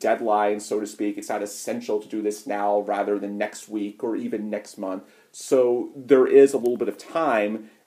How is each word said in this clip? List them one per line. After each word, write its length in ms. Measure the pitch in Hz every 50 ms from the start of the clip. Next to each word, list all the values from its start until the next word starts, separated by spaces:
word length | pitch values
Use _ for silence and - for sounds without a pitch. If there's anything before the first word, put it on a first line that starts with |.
deadline, 640 | - 110 113 117 123 113 104 104 104 104 104 104
so 180 | - - 104 107
to 80 | 107 101
speak. 300 | - - 107 104 104 104
It's 100 | 104 -
not 160 | 110 104 101
essential 580 | 101 - - - - 117 120 - - 107 107
to 60 | - -
do 140 | - 110
this 260 | 104 104 104 - - -
now 320 | 101 101 101 104 104 104
rather 400 | 101 101 104 101 101 101 104 101
than 180 | 101 101 104 101
next 300 | 104 104 - - - -
week 380 | 107 107 101 104 104 - -
or 100 | 117 110
even 340 | 107 120 117 117 104 107 107
next 280 | 104 - - - - -
month. 260 | 98 95 95 101 - - _ _ _ _ _
So 560 | - - - 143 131 127 123 120 123 - - - 143
there 280 | 127 120 139 131 127
is 280 | - - 139 139 139 -
a 40 | 123
little 200 | 113 120 123 107
bit 100 | 117 104
of 100 | 101 -
time 720 | - - - 165 160 143 120 107 104 104 110 113 110 - _ _ _